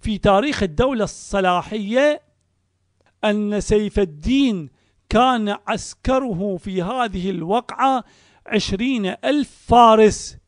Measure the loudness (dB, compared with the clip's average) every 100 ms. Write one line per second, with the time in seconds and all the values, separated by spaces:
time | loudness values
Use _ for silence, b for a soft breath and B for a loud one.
0 | -6 0 4 4 2 -2 -4 0 -2 0
1 | -4 -6 -6 -2 0 0 -2 -8 -4 0
2 | 0 0 _ _ _ _ _ _ _ _
3 | _ _ -2 -2 -2 -4 0 0 0 -2
4 | -4 -4 -2 2 2 -2 -8 _ _ _
5 | _ 2 2 2 -2 -6 -6 -8 -8 -8
6 | -2 -2 -2 -4 -4 -6 -6 -4 -4 -4
7 | -4 -4 -4 -6 -2 -2 -2 -2 0 0
8 | -6 b b b -4 -4 -2 -4 -2 -2
9 | -2 -4 -2 -2 -2 _ 2 6 8 8
10 | 6 4 -10 -18